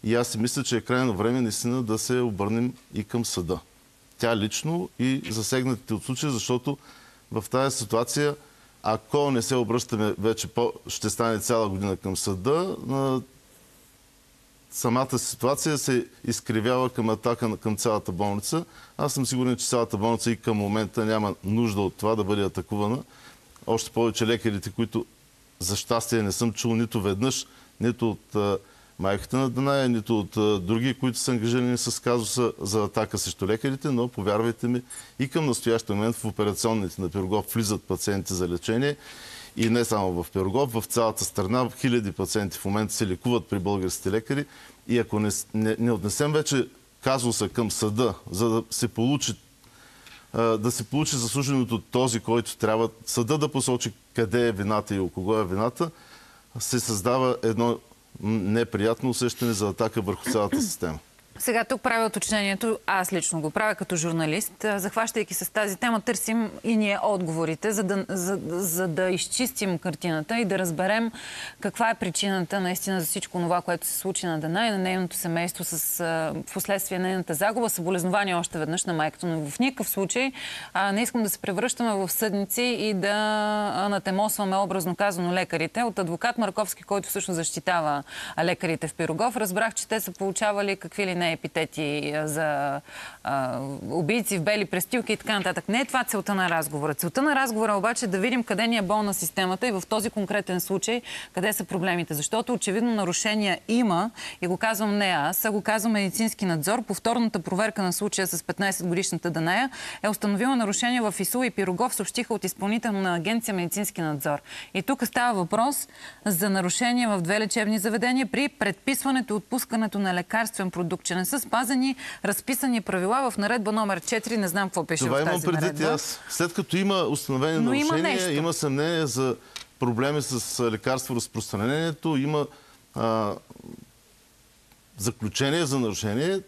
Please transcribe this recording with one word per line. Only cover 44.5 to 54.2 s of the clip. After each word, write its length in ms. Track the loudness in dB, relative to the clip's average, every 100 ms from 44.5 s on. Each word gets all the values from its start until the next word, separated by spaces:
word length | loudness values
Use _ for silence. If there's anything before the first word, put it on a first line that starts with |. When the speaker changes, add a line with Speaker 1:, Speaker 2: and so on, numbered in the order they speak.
| -12 -20 -18 0
Speaker 1:
И 120 | 0
ако 200 | 2 0
не 120 | 0
с-, 160 | -2 -4
не, 220 | 0 0 2
не 120 | 2
отнесем 400 | 2 0 0 2
вече 360 | 2 2 0 0 -6 -20 _
казуса 460 | 0 2 0 0 -2
към 220 | 0 -2
съда, 420 | 0 0 2 0 0 -8
за 180 | 0 2
да 140 | 2 0
се 160 | -4 -4
получи, 460 | 0 2 2 -2 -6 -10 _ -20 -20 -20 -20 -20 -20 -8
а, 80 | 0
да 300 | 2 2 0
се 120 | -2
получи 320 | -2 -2 0 0
заслуженото 600 | -2 -2 0 0 0 -2
от 100 | 0
този, 340 | 2 2 0
който 380 | 2 0 0 0
трябва 320 | 2 4 2 -2 -4
съда 320 | -2 2 2
да 140 | 2
посочи 420 | 0 0 0 -2 -8 _
къде 320 | -2